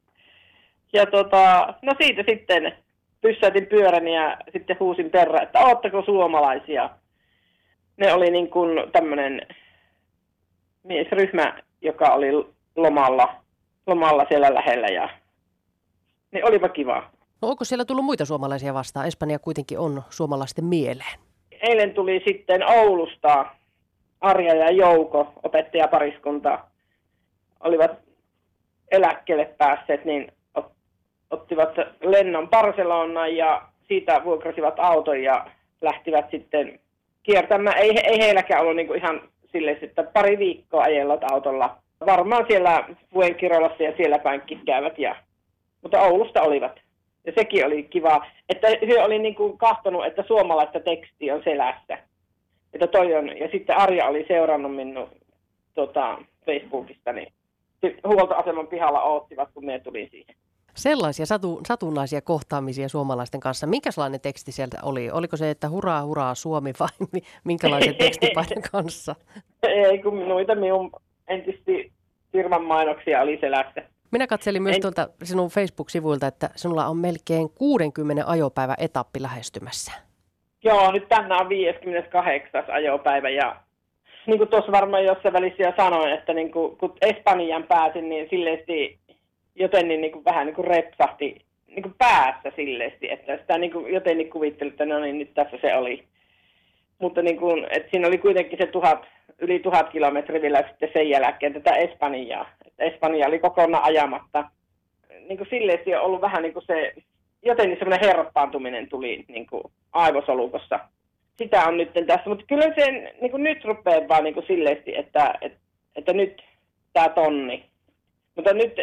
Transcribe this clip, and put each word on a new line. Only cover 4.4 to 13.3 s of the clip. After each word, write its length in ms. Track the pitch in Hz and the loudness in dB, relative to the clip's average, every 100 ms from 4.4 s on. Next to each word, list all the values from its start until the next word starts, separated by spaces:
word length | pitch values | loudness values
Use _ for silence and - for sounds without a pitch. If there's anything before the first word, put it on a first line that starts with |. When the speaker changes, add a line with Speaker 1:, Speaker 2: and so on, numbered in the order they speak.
| - | -10
Speaker 1:
sitten 240 | 180 - 180 | -12 -6 -2
huusin 300 | 185 180 160 | -2 -2 0
perään, 340 | 185 160 156 | 4 4 2
että 160 | - - | 2 4
"Ootteko 420 | 254 240 214 196 | 6 4 0 -4
suomalaisia?". 880 | 196 196 170 156 143 127 - 143 131 - _ _ _ _ _ _ _ _ _ - | 0 2 2 2 2 0 -4 -6 -6 -8 _ _ _ _ _ _ _ _ _ 0
Ne 160 | 196 | 2
oli 180 | 175 175 | 4 4
niin 180 | 175 170 | 2 0
kuin 420 | 180 170 160 - | 0 0 0 0
tämmönen 560 | 147 160 143 139 135 - - _ _ _ _ _ _ _ _ _ _ _ _ | 0 0 -2 -4 -6 -12 -20 _ _ _ _ _ _ _ _ _ _ _ _
miesryhmä, 760 | 190 165 165 190 190 180 147 - _ _ | -8 -6 -2 0 2 2 -2 -4 _ _
joka 320 | 156 - 143 | -8 2 4
oli 180 | 131 139 147 - _ _ 165 | 4 2 -2 -4 _ _ 0
lomalla, 600 | 165 208 131 131 - | 2 4 2 4 2